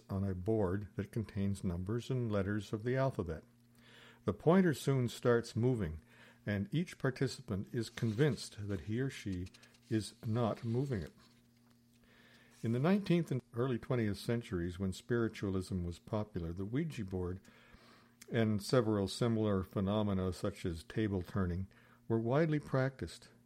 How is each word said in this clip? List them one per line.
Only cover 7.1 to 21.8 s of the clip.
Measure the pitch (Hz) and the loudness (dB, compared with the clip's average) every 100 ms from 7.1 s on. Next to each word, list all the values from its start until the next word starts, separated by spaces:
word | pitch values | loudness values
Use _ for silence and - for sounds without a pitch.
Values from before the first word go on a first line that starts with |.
| - 135 - - 98 - | 0 -2 -4 -6 -4 -4
is | 120 110 | -4 -4
convinced | - 117 107 151 101 - - 101 | -2 -2 2 2 0 -6 -10 -6
that | 98 | -4
he | 98 113 | -2 -2
or | 135 | -2
she | - 104 90 92 - - - - | -4 -6 -4 -6 -12 -20 -20 -2
is | 110 101 - 110 | -2 -2 -6 -2
not | 113 113 101 | 0 0 0
moving | 117 117 143 107 | -2 0 0 -2
it. | 76 - - - _ _ _ - _ _ - - - - - - | -4 -12 -20 -20 _ _ _ -20 _ _ -20 -20 -20 -20 -20 -6
In | 113 | -2
the | 120 | 2
nineteenth | 156 202 196 175 160 | 4 2 4 2 2
and | 127 - 117 | -4 -4 -2
early | 135 117 | 0 0
twentieth | - 127 107 98 | 0 0 2 0
centuries, | - 117 117 92 87 85 | 0 -2 0 -2 -2 -2
when | 95 | -2
spiritualism | 85 - 120 113 - 104 95 92 95 87 | -4 0 2 2 0 -2 0 0 -2 -2
was | 85 | -6
popular, | - 107 104 90 82 | -4 -4 -2 -4 -4
the | 85 98 | -4 -4
Ouija | 127 165 127 | -2 -2 -4
board | 95 95 90 92 - - - - - - - _ - | -4 -2 -2 -6 -12 -20 -20 -20 -20 -20 -20 _ -2
and | 120 110 107 | 2 2 2
several | - 131 110 104 95 | 2 4 4 4 2
similar | - 120 113 107 98 | 2 2 4 4 2
phenomena | 92 110 95 107 104 95 92 | 0 0 2 2 2 2 0
such | 90 101 - 92 | -2 -4 -4 -4
as | 80 | -4
table | - - 110 98 | -4 -2 0 0
turning | 87 107 92 87 98 - | -2 -2 0 -2 -6 -12